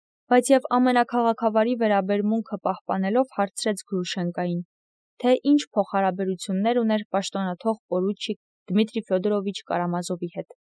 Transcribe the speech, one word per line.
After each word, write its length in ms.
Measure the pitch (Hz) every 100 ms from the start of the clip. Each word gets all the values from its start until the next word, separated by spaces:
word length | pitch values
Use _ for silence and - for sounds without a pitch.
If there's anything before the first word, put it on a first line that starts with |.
| _ _ -
բայց 180 | 247 247
և 200 | 269 262
ամենաքաղաքավարի 1040 | 247 254 247 240 240 233 226 226 220 226 247
վերաբերմունքը 840 | 220 202 190 202 208 226 - 202
պահպանելով, 680 | 190 185 - 190 190 226 262
հարցրեց 540 | - 196 - 220 196
Գրուշենկային, 760 | - 190 180 - 175 175 180 175 175 _ _ _ _ -
թե 140 | 247 254
ինչ 160 | 277 294 -
փոխհարաբերություններ 1120 | - 196 196 190 185 190 185 - 190 220 240
ուներ 240 | 226 214 208
պաշտոնաթող 680 | 196 196 196 190 180 226 220
պորուչիկ 580 | - 180 190 202 - 208 _ _ -
Դմիտրի 340 | 190 220 226
Ֆյոդորովիչ 540 | - 185 208 208 196 190
Կարամազովի 680 | - 175 175 175 175 175 175
հետ։ 240 | 170 170 - _